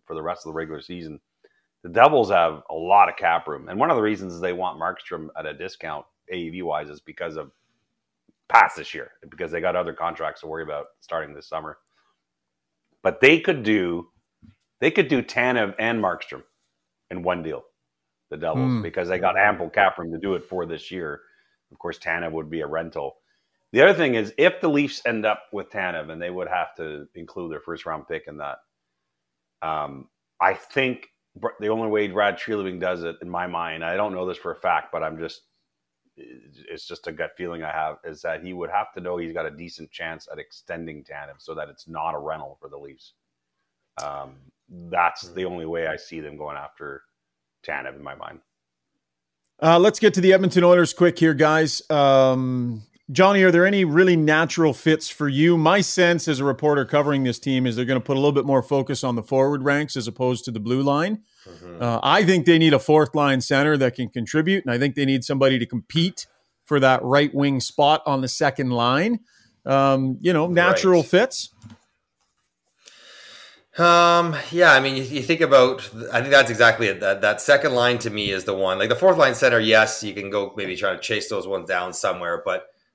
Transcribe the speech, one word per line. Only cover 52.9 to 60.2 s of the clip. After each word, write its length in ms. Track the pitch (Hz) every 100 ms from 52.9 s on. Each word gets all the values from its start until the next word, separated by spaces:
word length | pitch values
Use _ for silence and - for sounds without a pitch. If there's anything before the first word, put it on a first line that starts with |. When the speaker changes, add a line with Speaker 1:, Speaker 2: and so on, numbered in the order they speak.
| _ -
Speaker 2:
Johnny, 320 | 131 190 202
are 80 | 185
there 140 | 170 190
any 180 | 202 170
really 300 | 156 185 165
natural 580 | 151 156 165 170 160
fits 360 | 123 160 156 -
for 180 | - 143
you? 300 | 135 165 170
My 240 | 156 196
sense 460 | - - 175 170 165
as 120 | 135
a 60 | 139
reporter 400 | 135 151 143 123
covering 380 | 147 143 139
this 140 | 127 -
team 300 | 139 131 127
is 80 | 113
they're 100 | 123
gonna 140 | 127
put 160 | 127 135
a 40 |
little 120 | 143
bit 140 | 139 139
more 180 | 135
focus 400 | - 139 135 131
on 120 | 131 117
the 60 |
forward 420 | - 135 135 143
ranks 320 | 139 143 151 135
as 100 | 113
opposed 380 | -